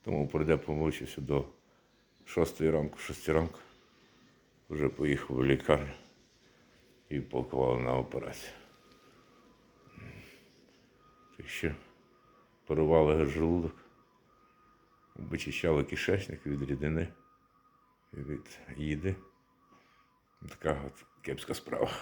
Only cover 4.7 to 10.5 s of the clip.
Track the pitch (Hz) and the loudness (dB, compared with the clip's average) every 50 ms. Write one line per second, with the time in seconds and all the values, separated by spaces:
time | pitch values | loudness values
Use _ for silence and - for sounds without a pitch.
4.7 | 80 76 73 67 69 - 73 73 71 69 - - 67 64 65 69 67 65 - - | -2 0 0 0 2 2 2 2 2 0 0 -2 0 2 4 4 4 4 6 4
5.7 | - 73 71 69 - - - - - _ _ _ _ _ _ - _ _ _ _ | 4 4 4 -4 -10 -14 -18 -20 -20 _ _ _ _ _ _ -20 _ _ _ _
6.7 | _ _ _ _ _ _ _ _ 76 71 65 - - 64 62 - - 65 65 64 | _ _ _ _ _ _ _ _ -6 -6 -4 -2 -4 -4 -4 -2 2 2 4 4
7.7 | 62 62 62 60 64 64 64 - - 65 - - - - - - - - - - | 4 2 0 0 0 0 -2 -2 -6 -8 -8 -8 -10 -12 -14 -16 -16 -18 -20 -20
8.7 | - _ _ - - - _ - _ - - _ - - - - - _ _ _ | -20 _ _ -20 -20 -20 _ -20 _ -20 -20 _ -20 -20 -20 -20 -20 _ _ _
9.7 | _ _ _ - - - - - - - - - - - - - | _ _ _ -20 -20 -18 -18 -16 -16 -18 -20 -20 -20 -20 -20 -20